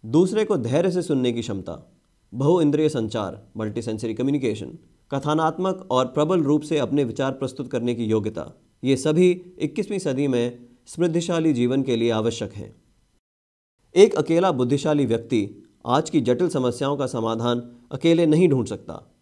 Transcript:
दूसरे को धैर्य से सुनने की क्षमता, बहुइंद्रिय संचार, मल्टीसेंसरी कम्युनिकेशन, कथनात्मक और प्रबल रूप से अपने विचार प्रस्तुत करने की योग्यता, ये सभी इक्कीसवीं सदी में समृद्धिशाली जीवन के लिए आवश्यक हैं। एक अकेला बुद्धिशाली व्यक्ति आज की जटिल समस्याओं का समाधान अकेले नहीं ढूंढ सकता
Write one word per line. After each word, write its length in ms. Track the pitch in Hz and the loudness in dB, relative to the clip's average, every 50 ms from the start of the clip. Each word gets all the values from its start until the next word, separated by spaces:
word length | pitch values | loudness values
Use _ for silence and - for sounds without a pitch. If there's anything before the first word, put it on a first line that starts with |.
| - | -6
दूसरे 400 | 113 120 156 185 185 185 214 214 | 2 2 2 4 4 2 -2 0
को 120 | 214 208 | 0 -2
धैर्य 340 | 160 113 113 123 160 175 190 | -2 0 0 0 0 0 0
से 100 | 170 180 | -2 -2
सुनने 320 | 165 - 151 131 127 123 113 | -2 0 -2 0 0 0 -2
की 80 | 117 | -2
क्षमता, 520 | 110 - 104 98 87 - 82 - - _ _ _ _ _ _ _ _ _ - | -6 -6 -8 -8 -8 -10 -14 -14 -16 _ _ _ _ _ _ _ _ _ -6
बहुइंद्रिय 560 | 120 139 151 175 180 160 147 143 143 156 151 | 0 2 2 4 4 4 2 2 2 0 0
संचार, 580 | 151 127 110 107 107 113 104 87 - - - _ _ | 0 0 -4 -2 -4 -4 -6 -6 -8 -12 -20 _ _
मल्टीसेंसरी 560 | - 110 107 104 123 110 113 107 104 117 113 110 | -6 -6 -6 -6 -6 -6 -6 -6 -6 -6 -6 -4
कम्युनिकेशन, 680 | 113 127 135 143 147 131 117 104 107 92 - - - _ _ _ _ _ _ 139 | -2 -2 0 0 0 0 -2 -4 -4 -8 -12 -14 -18 _ _ _ _ _ _ -8
कथनात्मक 760 | 135 135 147 151 156 160 160 160 - 185 190 185 185 - - | -4 -2 -2 0 0 0 0 -2 -2 -2 -2 -4 -4 -4 0
और 140 | 123 127 131 | 0 0 0
प्रबल 380 | 123 - 147 151 156 185 175 151 | 0 0 0 0 2 2 0 2
रूप 180 | 135 147 151 | 2 2 0
से 160 | 147 - 165 | 0 -2 -2
अपने 260 | 147 127 107 135 147 139 | -2 0 0 0 0 0
विचार 280 | 113 - - 135 135 | -2 -2 -2 -4 -4
प्रस्तुत 400 | 135 135 139 131 - - 135 123 | -2 -4 -8 -8 -8 -10 -10 -6
करने 240 | - 123 117 123 120 | -6 -2 -2 -2 -2
की 100 | 113 117 | -2 0
योग्यता, 460 | 107 110 110 101 107 107 82 69 - - _ _ _ _ _ - | 0 0 0 0 -2 -6 -8 -12 -12 -16 _ _ _ _ _ 0
ये 140 | 131 135 | 0 0
सभी 340 | 131 170 160 151 175 185 180 175 180 - - - - | 2 2 0 4 4 4 4 4 0 -6 -18 -8 -6
इक्कीसवीं 400 | 151 156 - - 196 - 208 190 | -6 -4 -4 -4 -4 -4 -4 -4
सदी 280 | 190 147 131 131 143 | -2 -2 -2 0 0
में 420 | 139 131 120 117 120 120 - - - _ _ _ | 0 2 0 0 -2 -4 -10 -20 -20 _ _ _
समृद्धिशाली 680 | - - 156 170 175 160 175 170 180 175 165 160 160 143 | -18 -4 -2 0 0 0 0 -2 0 -2 0 2 2 2
जीवन 300 | 120 123 120 127 139 131 | 2 2 2 2 0 0
के 120 | 131 120 | 0 0
लिए 160 | 110 113 117 | 2 2 2
आवश्यक 420 | 113 110 110 117 113 - 107 95 - | 2 2 0 0 -2 -2 -8 -10 -10
हैं। 280 | 101 - - - _ _ _ _ _ _ _ _ _ _ _ _ _ _ _ _ _ _ _ _ _ _ _ - | -14 -16 -16 -18 _ _ _ _ _ _ _ _ _ _ _ _ _ _ _ _ _ _ _ _ _ _ _ 6
एक 200 | 180 202 - - | 8 8 8 6
अकेला 360 | - 151 - 165 170 190 190 | 0 0 2 2 2 2 2
बुद्धिशाली 540 | 151 123 127 123 143 139 143 156 151 147 139 | 2 0 0 0 0 0 0 0 2 2 2
व्यक्ति 500 | 107 113 117 - - 131 110 101 - - - - _ _ _ _ | 2 0 -2 -2 0 0 0 0 -2 -8 -18 -20 _ _ _ _
आज 240 | 117 123 147 151 - | 0 0 0 0 2
की 120 | - 156 | 0 0
जटिल 280 | 117 123 123 120 180 170 | 2 2 2 2 0 -2
समस्याओं 480 | 170 143 127 123 120 - 143 135 147 | 0 0 0 -2 -2 -2 -4 -4 -2
का 100 | 139 139 | -2 -4
समाधान 680 | 127 - 120 110 113 113 113 120 120 120 120 120 - - - _ _ | -4 -4 -4 -2 -2 -2 -2 0 0 -2 -2 -4 -10 -20 -20 _ _
अकेले 340 | 147 143 - 165 170 165 170 | -12 -2 2 2 4 4 4
नहीं 240 | 156 151 160 185 170 | 4 4 4 4 4
ढूंढ 180 | 143 127 113 | 4 2 0
सकता 440 | 113 107 - - - 80 - - _ _ _ | -4 -6 -12 -10 -14 -14 -14 -16 _ _ _